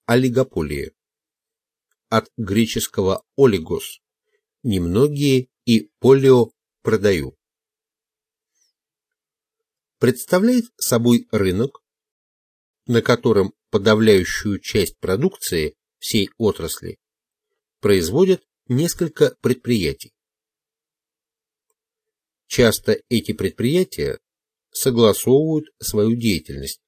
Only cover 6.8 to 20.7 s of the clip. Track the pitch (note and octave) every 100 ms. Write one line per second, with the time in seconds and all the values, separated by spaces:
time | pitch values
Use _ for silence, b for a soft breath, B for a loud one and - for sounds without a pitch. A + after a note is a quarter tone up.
6.8 | - A2 G2+ F2+ C2+ - _ _ _ _
7.8 | _ _ _ _ _ _ _ _ _ _
8.8 | _ _ _ _ _ _ _ _ _ _
9.8 | _ _ A#2+ B2 - F3+ A3 B3+ A3 _
10.8 | - A#2 A#2+ A#2+ - G#2+ F#2+ F#2 C3+ -
11.8 | _ _ _ _ _ _ _ _ _ _
12.8 | - A#2 - A#2+ B2 G2+ F#2+ - _ G#2+
13.8 | G2+ G#2+ A2 G2+ F2 - G#2+ G2 - A2
14.8 | F2+ - F2 F#2+ F3+ - - E2+ D2+ -
15.8 | _ _ - A2+ F#2+ _ G#2+ - E2 -
16.8 | E2+ F2 _ _ _ _ _ _ _ _
17.8 | G#2 F#2+ E2 B2 F#3+ F#3 - _ _ B2+
18.8 | E3+ - E3+ - C#3+ - - B2+ - A#2+
19.8 | D#2+ C2+ - _ _ _ _ _ _